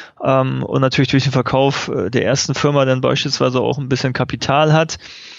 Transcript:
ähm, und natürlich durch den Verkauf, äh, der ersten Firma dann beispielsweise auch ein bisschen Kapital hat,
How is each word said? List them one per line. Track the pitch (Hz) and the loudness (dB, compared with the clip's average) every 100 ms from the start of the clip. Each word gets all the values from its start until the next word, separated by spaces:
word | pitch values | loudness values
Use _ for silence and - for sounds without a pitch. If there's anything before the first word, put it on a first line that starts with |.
| - - | -20 -6
ähm, | - 135 131 131 | 0 2 0 -2
und | 131 135 | -2 0
natürlich | 131 - 135 | 0 2 2
durch | 139 | 2
den | 135 | 2
Verkauf, | 131 123 131 139 135 - | 0 0 2 2 0 -4
äh, | 131 95 | -4 -2
der | 120 101 | 0 0
ersten | 135 - | 0 -2
Firma | 135 147 143 | -2 0 2
dann | 135 127 | 2 2
beispielsweise | 135 135 147 - 131 127 | 0 0 -2 -2 0 0
auch | 117 123 | -2 -2
ein | 131 | -2
bisschen | 131 131 | -2 -2
Kapital | 123 127 117 - 139 156 | -2 -4 -4 0 2 4
hat, | 156 160 - - - - | 2 2 -4 -16 -20 -20